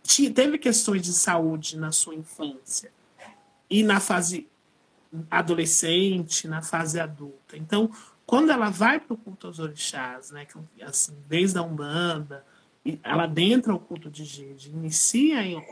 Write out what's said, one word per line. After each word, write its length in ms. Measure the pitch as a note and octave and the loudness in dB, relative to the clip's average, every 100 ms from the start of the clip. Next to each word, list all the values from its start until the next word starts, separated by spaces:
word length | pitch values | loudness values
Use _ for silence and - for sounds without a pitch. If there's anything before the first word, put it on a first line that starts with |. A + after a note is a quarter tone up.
ti-, 280 | - - C4+ | 2 4 4
teve 280 | A3 C#4+ D4 | 4 4 4
questões 440 | C4 A3 - G3 | 2 2 2 0
de 120 | F3 | 0
saúde 640 | F3 - E3+ D#3+ D#3 D#3 D#3+ | 0 2 2 2 -2 -6 -6
na 140 | D#3 | -2
sua 220 | D#3 - | 0 0
infância 800 | D#3+ D#3 - D3+ C3 - - - _ _ - - - _ _ - | -6 -14 -10 -10 -10 -8 -8 -8 _ _ -20 -20 -20 _ _ 0
e 120 | G3+ | 4
na 180 | G#3+ G3 | 6 4
fase 460 | - F3+ E3+ F3+ - _ _ _ _ _ _ E3 D#3+ | 4 0 0 -4 -10 _ _ _ _ _ _ -12 -4
adolescente, 1160 | E3+ E3+ E3+ E3 - E3 E3+ G3 F#3 D#3+ - D#3+ | -2 0 0 2 2 2 2 2 0 -2 -4 -4
na 140 | D#3+ | -8
fase 400 | D#3 E3 D#3+ E3 | -4 -4 -2 -4
adulta. 560 | D#3+ D3 C#3+ C#3 _ D3+ | -6 -8 -16 -18 _ -14
Então, 340 | D#3 G#3 A3 - - _ - | -2 0 0 -2 -20 _ 0
quando 240 | B3 D#4 | 4 4
ela 180 | C4 G#3+ | 4 0
vai 300 | F3 A3+ D4+ | 2 2 2
pro 160 | - A3+ | -2 -10
culto 300 | - F#3+ F#3 | -10 -16 -14
aos 120 | D#3+ | -8
orixás, 720 | D#3 D3 - C#3+ B2+ B2+ - | -8 -6 -8 -6 -8 -10 -16
né, 140 | D3 | -18
que, 380 | C#3+ D#3+ D#3+ - | -18 -18 -20 -18
assim, 320 | - C#3+ - C#3+ C#3+ | -6 -2 -2 -6 -2
desde 320 | D#3+ F#3+ F3+ | 2 2 2
a 40 | |
Umbanda, 840 | E3 D3+ D3 D#3+ F3 D#3 D3 C#3+ - _ _ _ | -2 -6 -4 -2 -2 -2 -6 -14 -20 _ _ _
e 140 | - D#3+ | -8 -6
ela 180 | - E3+ | -2 0
adentra 500 | E3 D#3 F#3 B3 A3+ | 0 2 4 4 4
o 60 | F#3+ | -2
culto 320 | - E3 D#3 | -4 -14 -14
de 140 | D3 | -14
Gede, 460 | D3+ C#3 C#3 C#3 C#3 | -14 -14 -16 -18 -14
inicia 720 | D#3 D#3+ D#3 - A3+ D4 C#4+ | -10 -4 0 2 4 4 4
em 160 | G3 E3 - | -2 -6 -12